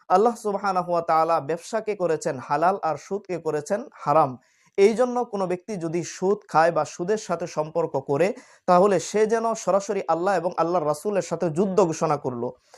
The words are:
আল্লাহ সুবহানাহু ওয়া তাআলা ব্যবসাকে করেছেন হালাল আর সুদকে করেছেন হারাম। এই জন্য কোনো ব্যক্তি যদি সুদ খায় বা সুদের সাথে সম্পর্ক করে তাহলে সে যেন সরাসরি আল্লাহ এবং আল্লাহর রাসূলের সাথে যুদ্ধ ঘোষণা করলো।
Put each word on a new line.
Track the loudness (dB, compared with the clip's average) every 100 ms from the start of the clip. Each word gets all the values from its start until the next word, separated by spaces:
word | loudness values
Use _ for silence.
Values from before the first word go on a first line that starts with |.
| 0
আল্লাহ | 4 4 0
সুবহানাহু | -4 -4 -2 -2 0
ওয়া | -2
তাআলা | 2 2 2 0
ব্যবসাকে | -2 -6 -6 -6 -4 -2
করেছেন | -2 -2 -4 -6
হালাল | -4 0 2 0
আর | -2 -6
সুদকে | -6 -10 -8 -8
করেছেন | -4 -4 -4 -6 -6
হারাম। | -6 2 4 4 0 _ _ _ 4
এই | 4
জন্য | 6 0 0
কোনো | -4 -4 -2
ব্যক্তি | -4 -6 -8
যদি | -4 -4
সুদ | -6 -4 -2 -2 0
খায় | 4 4
বা | 2 -2
সুদের | -4 -4 -4
সাথে | -4 -6 -4
সম্পর্ক | -6 -4 -2 -2 -2
করে | 0 2 2 -2 -12 _ 4
তাহলে | 6 6 4
সে | 0 0 2
যেন | 0 -2
সরাসরি | -2 0 0 0 -4 -2
আল্লাহ | 0 0 0
এবং | -2 -2
আল্লাহর | 0 0 0
রাসূলের | -2 -2 -2
সাথে | -2 -2 -2
যুদ্ধ | 0 0 2
ঘোষণা | 2 0 -2 -2
করলো। | -4 -6 -6 -8 _